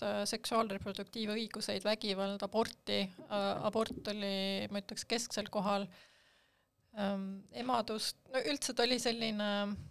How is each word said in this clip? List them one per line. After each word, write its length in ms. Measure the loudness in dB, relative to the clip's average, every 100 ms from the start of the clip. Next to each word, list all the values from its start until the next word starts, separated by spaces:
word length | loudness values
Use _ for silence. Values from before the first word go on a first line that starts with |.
äh, 200 | -2 0
seksuaalreproduktiivõiguseid, 1600 | 0 -2 2 2 2 0 -4 -6 -6 -4 -2 -2 -2 -4 -2 0
vägivalda, 600 | 0 0 0 0 0 -2
aborti. 560 | 0 2 0 -2 0 0 0 -4
Äh, 480 | -4 0 0 2 2
abort 420 | 2 0 -2 -4
oli, 600 | -2 0 0 0 0 -2
ma 100 | -4
ütleks, 240 | -6 -6
kesksel 440 | -2 -2 -2 -4 -2
kohal. 360 | 0 2 2 0 -8 -20 -20 _ _ _ _ _ _ _ -2
Ähm, 440 | 0 0 -2 -8 -10
emadust, 680 | -4 2 2 2 -2 -2 -4 -4
no 100 | 0 0
üldse 220 | 0 0
ta 120 | 4 4
oli 120 | 4
selline, 480 | 2 2 0 0 0 2 0 -2 -8